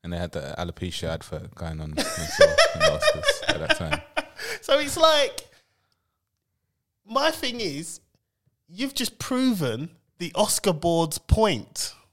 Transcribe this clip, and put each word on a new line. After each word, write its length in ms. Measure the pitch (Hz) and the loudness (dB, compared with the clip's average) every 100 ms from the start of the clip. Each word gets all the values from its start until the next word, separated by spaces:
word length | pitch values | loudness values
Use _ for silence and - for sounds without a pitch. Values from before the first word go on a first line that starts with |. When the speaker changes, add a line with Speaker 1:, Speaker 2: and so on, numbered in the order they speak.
Speaker 1:
And 100 | 85 | -6
they 40 | 87 | -6
had 140 | 76 | -6
the 240 | 82 69 76 | -6 -8 -8
alopecia 520 | 87 - 90 - 82 | -8 -6 -8 -6 -6
advert 440 | 80 - 78 - | -6 -8 -12 -12
going 260 | - 82 78 | -10 -8 -8
on 120 | 78 76 | -8 -6
as 360 | - - - - | -6 -6 -8 4
well 160 | 571 571 659 | 6 6 2
in 60 | 659 | 4
the 60 | 605 | 0
Oscars 640 | 622 605 605 539 - - | 2 0 2 0 0 -2
at 100 | - | -4
that 180 | - - | 0 0
time. 240 | - - - | 0 -6 -4
Speaker 2:
<laughs> 540 | - - - 453 453 | -8 -8 -12 -10 -10
So 180 | - 285 | 0 0
it's 160 | 294 339 | 0 4
like, 480 | 320 302 269 - - _ _ _ _ _ _ _ _ _ _ _ _ _ _ _ 196 | 6 6 2 -4 -16 _ _ _ _ _ _ _ _ _ _ _ _ _ _ _ _
my 240 | 233 302 | 0 2
thing 280 | 311 262 240 | 0 -6 -4
is, 400 | 196 143 175 - _ _ _ _ _ _ _ | -6 -6 -10 -14 _ _ _ _ _ _ _
you've 260 | 175 269 - | -6 -4 -2
just 240 | 240 - | -4 -6
proven 720 | - 254 262 208 131 113 160 _ _ _ | -2 2 2 2 0 -2 -6 _ _ _
the 120 | 175 - | -4 0
Oscar 380 | 214 - 202 | 2 2 2
board's 440 | 156 170 165 160 - | 2 2 2 2 -2
point. 760 | - - 220 123 - - - - _ | 2 4 4 2 -4 -8 -10 -10 _